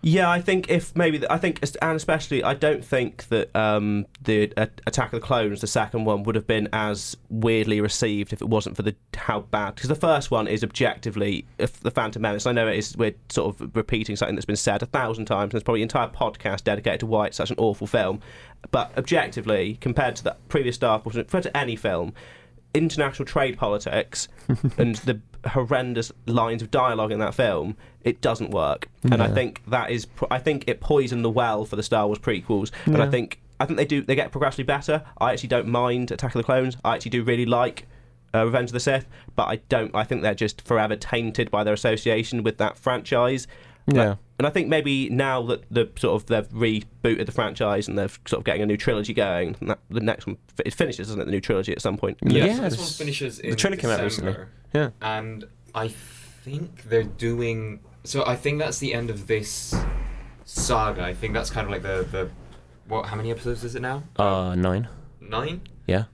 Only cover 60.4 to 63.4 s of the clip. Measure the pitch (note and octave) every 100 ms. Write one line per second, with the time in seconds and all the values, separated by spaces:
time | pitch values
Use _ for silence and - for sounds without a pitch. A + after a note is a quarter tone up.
60.4 | - - - A#2 G#2+ G2 F2+ F2+ A2 G#2+
61.4 | - A#2 G2+ G2+ F#2+ F#2+ F#2 F#2+ F2+ -
62.4 | - - - - - A2 A2 G#2+ A2+ A2+